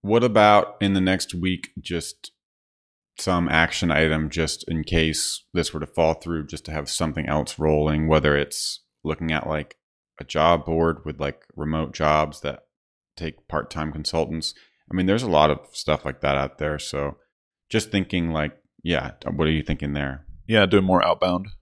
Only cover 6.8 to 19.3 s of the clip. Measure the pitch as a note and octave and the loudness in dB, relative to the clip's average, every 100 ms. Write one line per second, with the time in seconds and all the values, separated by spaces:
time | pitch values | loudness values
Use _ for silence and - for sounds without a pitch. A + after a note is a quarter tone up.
6.8 | C#2+ - D#2+ D2+ C#2 D2+ C2+ - D#2 D2+ | -6 -2 -2 -2 -2 -2 -2 -2 2 2
7.8 | D2+ D2+ D#2 D#2 D2+ D2 C#2+ - - - | 2 0 2 2 4 2 0 -4 -8 -8
8.8 | _ _ D#2 D#2 E2 D#2 - D#2 - - | _ _ -8 -6 -4 -4 -4 -6 -6 -16
9.8 | _ _ _ - - D#2 D#2+ E2+ D2+ E2 | _ _ _ -20 -8 2 4 2 0 0
10.8 | E2 D#2 D2+ C#2+ C#2+ - _ - D2 D#2 | 0 0 -8 -6 -6 -8 _ -10 -4 -4
11.8 | D2+ C2 D2+ D2+ D2+ C#2+ D2 C2 _ _ | -4 -2 2 2 0 -4 -8 -10 _ _
12.8 | _ _ _ - E2 - _ D#2 - D#2+ | _ _ _ -10 -10 -10 _ -6 -6 -8
13.8 | D#2 D2+ D2+ E2 D#2 D#2+ - - _ _ | -6 -6 -4 -2 -2 -4 -6 -10 _ _
14.8 | _ F#2 F#2 G#2 B2 D#2+ D2+ C#2 - - | _ -2 2 0 2 4 4 2 -6 -10
15.8 | - D2 C#2+ C2+ C#2+ C#2 C2+ - D2+ D2+ | -2 -2 -2 -4 -2 0 -2 -4 -6 -6
16.8 | - C#2+ C#2+ - _ _ _ _ _ A2 | -6 -6 -6 -8 _ _ _ _ _ -4
17.8 | - G2+ F#2 F2+ E2 D#2 D2+ - _ _ | 0 -2 0 -2 -2 -2 -4 -6 _ _
18.8 | D#2+ D#2+ C#2 - - | -2 -2 -2 -10 -8